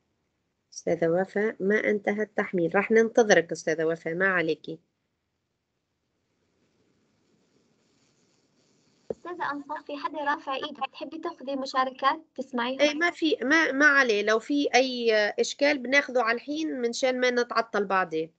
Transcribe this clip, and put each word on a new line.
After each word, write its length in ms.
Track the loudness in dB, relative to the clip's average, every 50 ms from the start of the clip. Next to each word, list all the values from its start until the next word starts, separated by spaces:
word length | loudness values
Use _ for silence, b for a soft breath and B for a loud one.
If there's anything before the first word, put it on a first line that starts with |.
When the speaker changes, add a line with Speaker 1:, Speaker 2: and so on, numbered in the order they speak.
| _ _ _ _ _ _ _ _ _ _ _ _ _ _ -20
Speaker 1:
أستاذة 340 | -8 -4 -4 -2 0 0
وفاء 480 | 0 2 0 0 -2 -2 -2 -2 -2 -4 -2
ما 300 | 0 0 0 0 0 0
انتهى 320 | -2 0 -2 -2 -4 -2
التحميل، 540 | -4 -4 _ -6 -4 -2 -2 0 0 2 2
راح 160 | 0 2 4
ننتظرك 600 | 4 4 4 4 4 4 4 6 4 4 4 2
أستاذة 340 | -4 -6 -4 -4 -2 -2 -2
وفاء، 300 | -2 -2 -4 -6 -6 -2
ما 120 | 0 0
عليكي. 520 | 0 2 0 0 0 -2 -4 -8 -12 -14 -14 _ _ _ _ _ _ _ _ _ _ _ _ _ _ _ _ _ _ _ _ _ _ _ _ _ _ _ _ _ _ _ _ _ _ _ _ _ _ _ _ _ _ _ _ _ _ _ _ _ _ _ _ _ _ _ _ _ _ _ _ _ _ _ _ _ _ _ _ _ _ _ _ _ _ _ _ _ _ _ _ _ _ _ _ _ -12
Speaker 2:
أستاذة 400 | -12 -12 -14 -16 -10 -8 -6 -6
أنصاف، 340 | -6 -8 -10 -10 -12 -12 -10
في 120 | -12 -10
حدا 260 | -8 -8 -8 -6 -4 -2
رافع 320 | -2 -2 -2 -4 -6 -6
إيده، 280 | -6 -6 -8 -8 -8 -10
بتحبي 300 | -10 -10 -12 -14 -12 -10
تاخذي 380 | -10 -8 -10 -10 -10 -8 -6 -6
مشاركات 680 | -6 -6 -2 0 0 0 0 -2 -2 0 0 0 -2 -6 _ _
تسمعيها؟ 460 | -12 -10 -6 -4 -4 -2 -2 0 2
Speaker 1:
إيه، 120 | 2 2 2
ما 160 | 2 0 0
في، 260 | 0 0 0 0 0 0
ما، 300 | 2 2 4 4 4 2
ما 140 | 2 4 4
عليه، 380 | 6 6 6 4 4 2 2 2
لو 160 | 2 0 0
في 300 | 0 0 0 0 2 4 4
أي 380 | 4 4 2 0 -2 0 2 4 4 2 0 0 -2
إشكال 380 | -4 -4 -2 0 2 2 2
بناخده 460 | 0 -2 0 2 2 2 2 0 0 0
على 120 | 0 0
الحين 460 | -2 -4 -6 -6 -4 -4 -4 -4 -4
منشان 380 | -4 -4 -2 0 0 0 2 2
ما 120 | 0 2
نتعطل 540 | 2 0 -2 0 -2 -2 -2 -2 -2 -4 -2
بعدين. 480 | 0 0 0 0 0 -2 -4 -6 -6 _